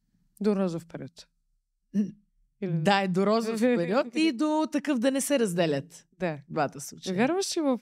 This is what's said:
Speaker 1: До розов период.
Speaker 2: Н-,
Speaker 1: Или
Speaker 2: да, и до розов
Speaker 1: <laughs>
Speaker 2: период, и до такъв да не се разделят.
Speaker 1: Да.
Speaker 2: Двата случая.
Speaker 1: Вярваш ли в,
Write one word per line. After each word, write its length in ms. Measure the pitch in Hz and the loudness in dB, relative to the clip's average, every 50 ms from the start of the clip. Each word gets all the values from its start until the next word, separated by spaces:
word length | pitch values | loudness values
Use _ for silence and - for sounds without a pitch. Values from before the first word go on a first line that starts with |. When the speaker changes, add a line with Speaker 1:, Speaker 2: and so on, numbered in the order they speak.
| _ _ _ _ _ _ _ - | _ _ _ _ _ _ _ -2
Speaker 1:
До 140 | 202 214 208 | 0 0 2
розов 300 | 190 190 180 165 165 165 | 2 0 -2 -2 -6 -8
период. 420 | - - - 139 131 - - - _ _ _ _ _ _ _ _ _ _ _ _ _ - | -10 -12 -12 -12 -14 -16 -20 -20 _ _ _ _ _ _ _ _ _ _ _ _ _ -2
Speaker 2:
Н-, 180 | 202 208 - - - _ _ _ _ _ _ _ - | -2 -2 -2 -4 -14 _ _ _ _ _ _ _ -8
Speaker 1:
Или 120 | 202 180 165 | -4 -2 -2
Speaker 2:
да, 300 | 165 156 202 196 196 196 | 0 2 4 4 4 2
и 40 | |
до 180 | 190 175 190 196 | 2 2 2 2
розов 340 | 202 220 233 226 220 226 214 | 4 2 2 0 0 0 2
Speaker 1:
<laughs> 180 | 233 254 247 | 2 2 4
Speaker 2:
период, 380 | 180 170 170 202 269 302 240 - | 2 0 0 0 0 -2 -2 0
и 160 | 302 320 320 | 0 0 0
до 360 | 247 214 302 302 302 311 311 - | 2 0 0 0 2 0 0 0
такъв 280 | - 285 - 294 294 233 | -2 -2 -2 0 0 2
да 120 | 226 269 | 2 2
не 100 | 262 269 | 2 0
се 180 | 247 - 285 254 | 0 0 0 2
разделят. 680 | 233 190 170 180 170 160 147 139 139 - - - - _ _ - | 2 2 2 2 2 2 0 -2 -4 -8 -14 -20 -20 _ _ -6
Speaker 1:
Да. 200 | 185 170 151 143 - - | -4 -4 -4 -6 -10 -6
Speaker 2:
Двата 320 | 156 156 143 131 - 139 | -2 -2 -2 -2 -4 -8
случая. 340 | - - - 165 - 185 185 | -14 -16 -16 -12 -8 -4 -2
Speaker 1:
Вярваш 420 | 190 240 285 339 392 381 - - | 0 0 0 0 0 -2 -2 -2
ли 40 | 349 | -2
в, 180 | 302 277 247 - | 0 0 0 -2